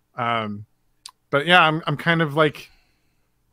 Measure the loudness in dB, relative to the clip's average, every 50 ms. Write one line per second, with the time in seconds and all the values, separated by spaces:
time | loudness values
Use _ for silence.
0 | _ _ _ -6 -4 -2 -2 -2 -4 -6 -8 -12 -14 -18 _ _ _ _ _ _
1 | -20 -20 -20 _ _ _ -2 -2 2 4 4 6 6 4 2 0 -4 -4 -6 -4
2 | -2 0 0 0 0 -2 0 0 0 0 0 -4 -16 -20 _ _ _ _ _ _
3 | _ _ _ _ _ _ _ _ _ _